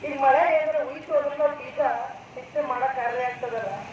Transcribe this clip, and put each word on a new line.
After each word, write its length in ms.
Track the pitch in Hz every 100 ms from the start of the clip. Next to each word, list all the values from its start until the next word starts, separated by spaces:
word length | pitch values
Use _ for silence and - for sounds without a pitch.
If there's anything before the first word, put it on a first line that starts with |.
| 302
ಈಗ 80 | 277 269
ಮಳೆ 180 | 294 349 320
ಏನಾದ್ರೆ 260 | 302 311 254
ಉಳಿತು 240 | 294 - 302
ಅಂದ್ರೆ 200 | 285 285
ನಾವು 160 | 294 -
ಬೀಜ 180 | - - 285 - - - - -
ಬಿತ್ತನೆ 320 | - 294 -
ಮಾಡಕ್ 280 | 247 262 254
ಕಾರ್ಯ 340 | 233 247 247
ಆಗ್ತದಲ್ಲ. 420 | 247 247 226 196 202 -